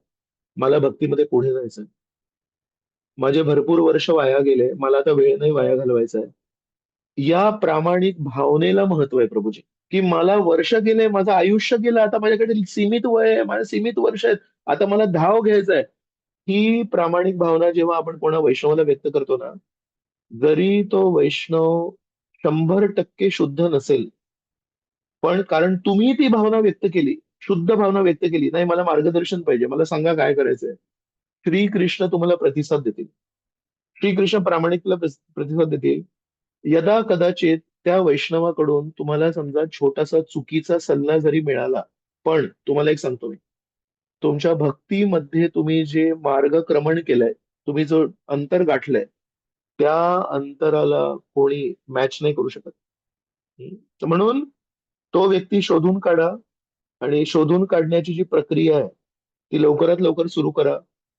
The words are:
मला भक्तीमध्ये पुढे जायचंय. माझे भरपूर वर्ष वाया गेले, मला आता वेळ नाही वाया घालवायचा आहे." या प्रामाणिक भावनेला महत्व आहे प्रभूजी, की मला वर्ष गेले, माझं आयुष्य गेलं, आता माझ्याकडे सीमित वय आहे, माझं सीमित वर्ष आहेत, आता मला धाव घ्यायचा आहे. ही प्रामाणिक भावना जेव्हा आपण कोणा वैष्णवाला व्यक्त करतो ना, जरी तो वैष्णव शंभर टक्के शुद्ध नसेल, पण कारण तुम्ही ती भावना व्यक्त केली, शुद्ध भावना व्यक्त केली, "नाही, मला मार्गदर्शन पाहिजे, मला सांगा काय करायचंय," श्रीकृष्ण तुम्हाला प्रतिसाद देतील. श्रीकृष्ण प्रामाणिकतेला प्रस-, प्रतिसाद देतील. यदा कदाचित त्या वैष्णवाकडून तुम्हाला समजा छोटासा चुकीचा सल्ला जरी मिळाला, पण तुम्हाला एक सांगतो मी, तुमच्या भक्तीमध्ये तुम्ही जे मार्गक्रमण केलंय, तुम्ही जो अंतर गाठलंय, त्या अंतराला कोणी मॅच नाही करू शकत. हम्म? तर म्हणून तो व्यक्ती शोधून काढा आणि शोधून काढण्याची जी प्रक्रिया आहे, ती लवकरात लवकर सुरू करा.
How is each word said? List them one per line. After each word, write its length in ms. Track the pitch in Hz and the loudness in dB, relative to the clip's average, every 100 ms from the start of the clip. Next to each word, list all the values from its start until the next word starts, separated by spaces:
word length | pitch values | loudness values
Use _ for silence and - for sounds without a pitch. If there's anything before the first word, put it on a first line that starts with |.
| _ _ _ _ _ - | _ _ _ _ _ -4
मला 220 | 131 147 | 0 2
भक्तीमध्ये 460 | 139 - 147 143 147 | 0 -2 -2 0 0
पुढे 280 | 123 131 | 0 0
जायचंय. 320 | 131 117 107 107 _ _ _ _ _ _ _ _ _ _ _ _ - | -4 -8 -12 -20 _ _ _ _ _ _ _ _ _ _ _ _ -4
माझे 240 | 131 151 | 0 0
भरपूर 380 | 147 143 151 170 | 2 0 2 2
वर्ष 300 | 160 143 175 | 4 2 2
वाया 300 | 160 135 139 | 2 2 2
गेले, 340 | 139 131 127 | 2 2 0
मला 240 | 131 135 139 | 0 0 2
आता 140 | 156 | 2
वेळ 260 | 139 139 139 | 2 2 2
नाही 140 | 151 | 0
वाया 240 | 143 127 131 | 0 0 0
घालवायचा 440 | 131 120 113 - | 0 0 0 -4
आहे." 120 | - _ _ _ _ _ _ _ _ - | -8 _ _ _ _ _ _ _ _ -6
या 320 | 139 170 214 | 0 2 0
प्रामाणिक 760 | 214 160 156 165 185 190 170 | 0 -2 0 0 0 0 -2
भावनेला 600 | 143 123 139 151 175 196 196 | -6 -2 0 2 2 2 2
महत्व 340 | 160 139 127 | 0 0 0
आहे 80 | 110 | 0
प्रभूजी, 340 | 110 107 104 - _ _ | -2 -4 -8 -16 _ _
की 100 | 190 | -2
मला 340 | 185 165 180 208 | 0 2 2 2
वर्ष 400 | 170 165 160 226 | 2 0 2 0
गेले, 320 | 214 220 220 | 2 2 2
माझं 240 | 196 196 | 0 2
आयुष्य 460 | 190 185 214 - 240 | 2 2 0 0 0
गेलं, 240 | 240 233 | 2 2
आता 180 | 208 220 | 2 0
माझ्याकडे 340 | 214 220 226 214 185 | 0 0 0 0 -2
सीमित 380 | 214 202 233 247 | -2 0 0 0
वय 280 | 226 220 | 2 4
आहे, 100 | 226 | 2
माझं 200 | 208 214 | 0 -4
सीमित 300 | 214 208 226 240 | -4 -4 -2 0
वर्ष 280 | 233 220 226 | -2 0 0
आहेत, 120 | 202 - _ - | 0 -4 _ -6
आता 200 | - 202 | -2 0
मला 200 | 208 214 | 2 2
धाव 360 | 165 175 226 | 2 2 2
घ्यायचा 320 | 214 208 190 | 2 2 2
आहे. 100 | 156 - _ _ _ _ _ - | 0 -2 _ _ _ _ _ -4
ही 320 | 202 220 233 | 0 2 0
प्रामाणिक 540 | 233 185 170 175 190 180 | -2 -2 0 0 0 0
भावना 340 | 170 165 170 | 0 2 2
जेव्हा 260 | 170 170 165 | 2 0 0
आपण 200 | 160 160 | -4 -4
कोणा 220 | 160 160 | -2 0
वैष्णवाला 420 | 143 131 151 156 | 0 0 0 2
व्यक्त 260 | 147 139 147 | 2 0 -2
करतो 240 | 143 135 127 | -4 -2 -4
ना, 160 | 120 196 _ _ _ _ _ _ _ 113 | -6 -16 _ _ _ _ _ _ _ -2
जरी 420 | 151 156 190 202 | 0 2 2 0
तो 340 | 202 190 190 156 | 0 0 2 2
वैष्णव 720 | 147 - - 160 165 170 175 - _ _ _ | 0 -2 -4 0 0 0 -4 -10 _ _ _
शंभर 520 | _ 156 156 165 190 202 | _ -2 0 0 2 0
टक्के 440 | 202 - - 190 | -2 -6 -2 -2
शुद्ध 300 | - 156 139 | 0 -2 0
नसेल, 480 | 170 139 143 131 - - _ _ _ _ _ _ _ _ _ _ | 0 0 0 -2 -2 -12 _ _ _ _ _ _ _ _ _ _
पण 200 | 165 185 | -2 0
कारण 360 | 190 160 180 185 | 0 0 2 0
तुम्ही 360 | 202 202 247 | 0 2 2
ती 140 | 262 262 | 2 2
भावना 320 | 220 214 220 | 2 2 2
व्यक्त 260 | 208 - 190 | 2 0 -2
केली, 220 | 170 139 - _ _ | 0 0 -2 _ _
शुद्ध 320 | - 180 170 | -4 0 2
भावना 280 | 214 196 196 | 2 2 2
व्यक्त 220 | 180 151 | 2 0
केली, 260 | 175 160 135 | -2 0 0
"नाही, 140 | 175 175 | 0 0
मला 180 | 170 | 0
मार्गदर्शन 580 | 175 151 160 170 175 180 | 0 0 2 0 -2 -4
पाहिजे, 260 | 160 120 123 | -2 0 0
मला 180 | 143 160 | 0 -2
सांगा 280 | 160 165 | 0 0
काय 200 | 156 143 | 0 0
करायचंय," 400 | 143 127 127 - - _ _ _ _ _ _ 170 | 2 0 -2 -6 -12 _ _ _ _ _ _ -2
श्रीकृष्ण 600 | 185 202 208 180 - 185 | 0 0 0 -2 -2 -2
तुम्हाला 300 | 175 175 170 | 0 0 0
प्रतिसाद 460 | 151 151 147 147 | 0 -2 -2 -2
देतील. 240 | 120 - - _ _ _ _ _ _ _ _ _ | -2 -8 -12 _ _ _ _ _ _ _ _ _
श्रीकृष्ण 480 | 202 190 196 214 | -2 0 0 0
प्रामाणिकतेला 520 | 175 165 165 180 190 180 | 0 0 0 -2 -2 -2
प्रस-, 380 | 160 - _ - | -4 -8 _ -10
प्रतिसाद 320 | 143 160 160 | -4 -2 0
देतील. 520 | 147 139 151 180 _ _ _ _ _ | 0 -2 -2 -6 _ _ _ _ _
यदा 380 | 151 165 170 220 | 0 0 2 0
कदाचित 580 | 220 175 175 175 165 160 - _ 175 | 0 0 0 0 0 0 -4 _ -2
त्या 160 | 185 | 2
वैष्णवाकडून 880 | 175 139 - 165 170 160 147 147 156 | 2 0 -2 -2 -2 -2 0 0 -4
तुम्हाला 420 | - 147 151 165 | -8 -4 0 0
समजा 280 | 160 143 147 160 | -2 -4 -4 -4
छोटासा 480 | - 139 143 151 160 | -2 -2 0 0 -2
चुकीचा 580 | 160 151 - 156 156 170 | -2 -8 -6 -6 -2 -2
सल्ला 380 | - 143 143 160 | 0 -2 0 0
जरी 220 | 151 160 | 2 0
मिळाला, 440 | 147 127 127 120 - _ _ _ 160 | -2 -2 -2 -4 -6 _ _ _ -2
पण 220 | 160 117 | 0 -2
तुम्हाला 440 | - - 143 151 | -6 -4 0 0
एक 80 | 151 | -2
सांगतो 300 | 139 123 113 | -4 -8 -10
मी, 60 | 101 _ _ _ _ _ _ _ _ | -14 _ _ _ _ _ _ _ _
तुमच्या 300 | 151 147 165 | -4 0 0
भक्तीमध्ये 920 | 160 147 - _ 196 202 165 143 165 170 | 0 -2 -4 _ -2 0 0 -2 -2 0
तुम्ही 380 | 160 156 160 151 | -2 -2 -2 0
जे 280 | 160 160 | 0 0
मार्गक्रमण 840 | 160 147 139 143 160 165 147 151 165 160 | 0 -2 0 2 0 0 0 0 -2 0
केलंय, 260 | 123 113 - | 0 0 -2
तुम्ही 480 | _ _ - 147 151 | _ _ -6 -4 0
जो 220 | 160 156 - - | 2 0 -4 -8
अंतर 360 | 143 143 180 | -6 -2 0
गाठलंय, 420 | 165 135 147 113 - _ _ _ _ _ _ - | 0 -2 -2 -4 -4 _ _ _ _ _ _ -2
त्या 480 | 147 160 170 180 - | 0 2 0 0 -2
अंतराला 840 | 143 139 139 156 151 147 143 143 139 - 139 | -6 -8 -4 -2 0 0 0 -2 -6 -6 0
कोणी 380 | 139 143 131 - - | 0 0 -6 -10 -8
मॅच 300 | 127 131 - | -4 -4 -2
नाही 120 | 151 | -4
करू 140 | 147 131 | -2 -6
शकत. 240 | - - - _ _ _ _ _ _ _ - | -8 -18 -20 _ _ _ _ _ _ _ -20
हम्म? 160 | 127 190 | -20 -20
तर 300 | _ _ 160 | _ _ -2
म्हणून 440 | 170 220 269 311 _ _ _ _ _ _ | 0 2 0 -6 _ _ _ _ _ _
तो 140 | 170 190 | 0 2
व्यक्ती 340 | 185 185 202 | 2 0 -2
शोधून 380 | 180 170 175 196 | 0 2 2 0
काढा 320 | 185 165 170 220 - _ _ _ _ _ | 2 2 0 -4 -14 _ _ _ _ _
आणि 260 | 127 151 151 | -2 0 0
शोधून 400 | 160 151 180 190 | 0 2 0 2
काढण्याची 480 | 170 160 170 170 | 0 0 -2 -2
जी 100 | 170 | -4
प्रक्रिया 540 | 170 156 147 156 160 147 | -2 -2 0 0 2 2
आहे, 100 | - - _ _ _ _ _ | -2 -8 _ _ _ _ _
ती 100 | 151 | 0
लवकरात 360 | 151 147 165 175 | 2 2 2 2
लवकर 280 | 170 156 170 | 0 -2 -4
सुरू 240 | 170 151 | -4 -2
करा. 280 | 151 143 143 - _ _ | 0 -2 -2 -8 _ _